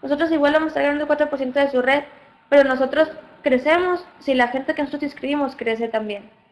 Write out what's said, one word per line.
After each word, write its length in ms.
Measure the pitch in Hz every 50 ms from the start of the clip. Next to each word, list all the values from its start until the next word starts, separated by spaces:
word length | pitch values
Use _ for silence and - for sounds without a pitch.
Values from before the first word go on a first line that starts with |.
Nosotros 300 | - 269 294 277 330 320
igual 220 | 330 302 285 285 302
vamos 140 | 311 311
a 20 | 311
estar 140 | - 277 277
ganando 200 | 285 285 294 302
el 40 |
cuatro 220 | 294 294 294 302 294
por 80 | 294
ciento 220 | 262 269 254 254 285
de 100 | 285 277
su 120 | 269 254
red, 220 | 247 254 269 285 285 - - - - - _ _ _ _
pero 140 | 277 285 277
nosotros 480 | 269 262 254 262 262 277 294 311 311 - - - - - - -
crecemos 600 | 294 254 247 254 294 320 349 359 359 359 349 - - - -
si 140 | - - 269
la 140 | 254 247
gente 260 | 240 247 262 269 - 320
que 80 | 302
nosotros 220 | 294 277 294 285 294
inscribimos 520 | 285 - - - 262 285 294 277 - -
crece 340 | - 226 233 226 220 233 226
también. 400 | 226 220 214 214 202 202 - - _ _ _ _